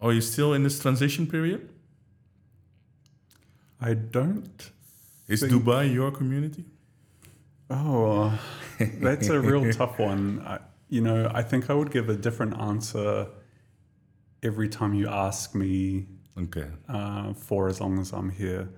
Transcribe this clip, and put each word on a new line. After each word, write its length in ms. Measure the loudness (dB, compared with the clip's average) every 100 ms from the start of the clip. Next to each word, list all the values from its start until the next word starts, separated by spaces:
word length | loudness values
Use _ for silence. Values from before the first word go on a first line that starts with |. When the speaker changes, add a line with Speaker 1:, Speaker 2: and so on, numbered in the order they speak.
Speaker 1:
Are 120 | 2
you 80 | 2
still 320 | 2 2 2
in 80 | 4
this 180 | 2 2
transition 460 | 0 2 2 2 -2
period? 420 | 0 0 -2 -8 -20 _ _ _ _ _ _ _ _ _ _ _ _ _ _ _ _ _ _ _ -6
Speaker 2:
I 140 | -2
don't 760 | -2 0 0 0 -2 -6 -16 -20 -20 -20 -20 -20 -18 -2
Speaker 1:
Is 120 | 0
Speaker 2:
think 120 | 4
Speaker 1:
Dubai 400 | 4 6 4 4
your 180 | 2 0
community? 540 | -2 -2 -2 -4 -6 -16 -20 _ _ _ _ -20 -20 _ _ -6
Speaker 2:
Oh, 680 | -2 2 4 4 4 2 0 -4 -14 -14 -2
that's 500 | -2 2 0 2 2
a 120 | 4
real 300 | 4 4 4
Speaker 1:
<laughs> 80 | 2
Speaker 2:
tough 180 | 0 0
one. 420 | 0 0 0 -4 -6
I, 120 | -10 -12 -20 -4
you 120 | 0
know, 300 | 2 2 2
I 80 | 0
think 280 | 0 0 2
I 40 |
would 160 | 0 2
give 180 | 0 0
a 60 |
different 440 | 0 -2 -2 -4 -2
answer 680 | -2 -2 -4 -4 0 -2 -4 -10 -20 _ _ _ _ _ _ _ _ -6
every 260 | -4 -2 -2
time 260 | -2 -2
you 140 | 0 0
ask 460 | 0 -2 -4 -4
me, 520 | -2 0 0 0 -2 -6 -16 -16 -8
Speaker 1:
Okay. 280 | -6 -6 -8 -12 -8
Speaker 2:
uh, 440 | -6 -6 -6 -8
for 340 | -10 -2 0 0
as 120 | 0
long 180 | -2 -2
as 140 | -2
I'm 180 | -6 -6
here. 380 | -6 -6 -6 -8